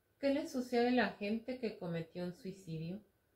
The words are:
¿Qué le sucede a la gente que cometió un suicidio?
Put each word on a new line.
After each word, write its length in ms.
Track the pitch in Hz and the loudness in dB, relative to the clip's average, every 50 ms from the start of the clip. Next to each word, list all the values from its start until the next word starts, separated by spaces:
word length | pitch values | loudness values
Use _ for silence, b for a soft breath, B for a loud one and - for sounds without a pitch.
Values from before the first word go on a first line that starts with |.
| _ _ _ _ | _ _ _ _
¿Qué 140 | 277 277 277 | 2 4 4
le 140 | 294 320 | 4 0
sucede 400 | - - 254 240 - 254 240 240 | 0 -2 -4 -2 2 4 4 6
a 40 | 247 | 6
la 180 | 247 247 214 190 | 6 4 4 2
gente 500 | - - 202 202 220 226 - - 247 254 | 0 -2 -2 0 0 -2 -2 -4 -6 -4
que 180 | 240 208 208 | -4 -4 -4
cometió 460 | - 190 170 165 165 165 - - 180 180 | -4 -4 -4 -2 -4 -4 -6 -6 -6 -6
un 100 | 180 175 | -6 -6
suicidio? 680 | - - 190 - - - 165 160 156 160 165 185 208 - _ _ _ _ _ _ | -8 -10 -10 -10 -10 -10 -8 -6 -6 -6 -6 -8 -8 -12 _ _ _ _ _ _